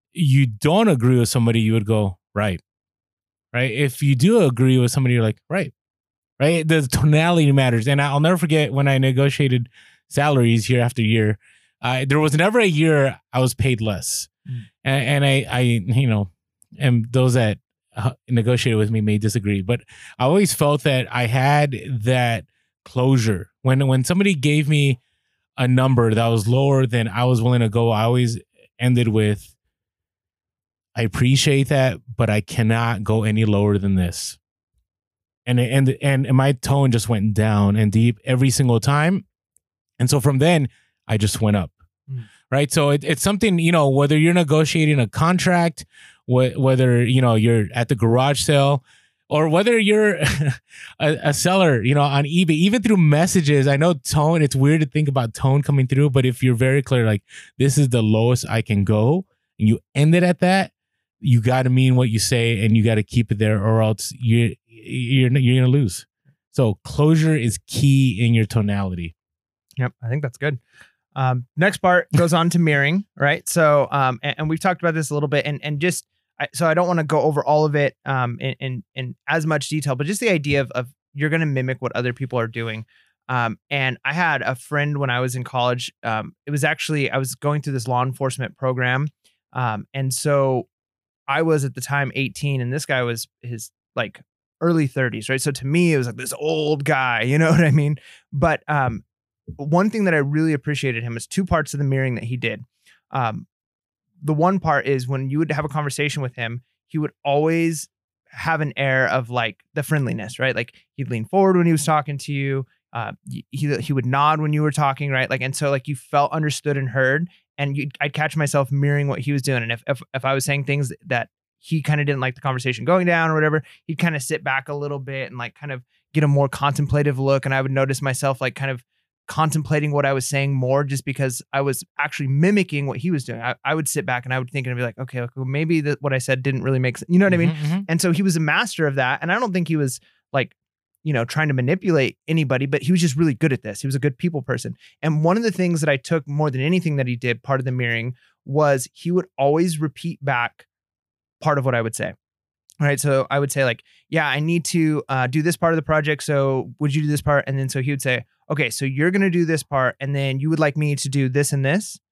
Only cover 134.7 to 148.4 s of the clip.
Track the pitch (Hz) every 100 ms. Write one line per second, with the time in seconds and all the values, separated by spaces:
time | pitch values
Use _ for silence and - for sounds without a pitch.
134.7 | 123 123 113 131 127 120 135 131 139 160
135.7 | 160 147 143 143 131 131 131 135 131 131
136.7 | 131 127 120 - 180 196 175 170 156 151
137.7 | 180 196 165 180 160 196 165 151 170 233
138.7 | - 151 139 127 139 160 208 240 180 165
139.7 | 156 135 - _ _ _ 139 - _ _
140.7 | _ _ _ 156 131 117 156 156 131 123
141.7 | 185 202 160 123 - - 160 139 127 135
142.7 | 147 127 180 170 131 165 120 156 127 107
143.7 | 101 135 131 143 127 175 156 131 127 117
144.7 | 117 - _ 156 151 160 202 226 185 180
145.7 | 165 151 139 - 165 143 143 151 131 143
146.7 | 185 165 143 123 120 123 120 - 135 127
147.7 | 127 120 117 123 123 _ _